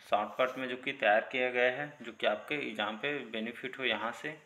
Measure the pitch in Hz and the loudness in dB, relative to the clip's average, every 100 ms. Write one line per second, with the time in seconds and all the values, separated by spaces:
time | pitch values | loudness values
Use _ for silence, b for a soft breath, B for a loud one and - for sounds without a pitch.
0 | - 104 107 - 127 135 127 127 143 131 | 2 0 0 2 0 0 -6 -4 -6 2
1 | 107 107 - 131 127 123 123 131 147 - | 6 6 4 0 0 4 4 2 -6 -8
2 | 117 113 - 104 - 147 127 110 104 110 | -14 -2 0 0 -2 -4 -4 -2 -2 -2
3 | 143 147 117 113 113 120 127 127 127 107 | -4 -4 -6 -6 -6 -6 -10 -2 0 0
4 | 113 120 151 151 | -2 -4 -10 -10